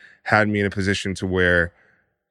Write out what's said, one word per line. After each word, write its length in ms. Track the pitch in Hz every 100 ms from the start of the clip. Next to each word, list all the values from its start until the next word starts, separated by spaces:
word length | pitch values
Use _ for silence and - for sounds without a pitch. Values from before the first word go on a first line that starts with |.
| - _
had 240 | - 107 107
me 120 | 104
in 60 | 101
a 60 |
position 420 | 101 95 95 98 90
to 120 | 95
where 460 | 92 90 87 85 _ _ _ _ _ _